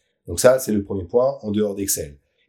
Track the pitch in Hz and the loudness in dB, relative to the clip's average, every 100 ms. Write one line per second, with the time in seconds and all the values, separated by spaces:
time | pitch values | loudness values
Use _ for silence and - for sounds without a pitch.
0 | _ _ - 87 127 131 - 107 95 98 | _ _ -10 2 4 4 2 -2 -2 -6
1 | 87 120 131 139 107 104 104 98 98 - | -2 0 0 0 -4 -2 -2 -2 -4 -4
2 | 76 71 _ _ | -8 -14 _ _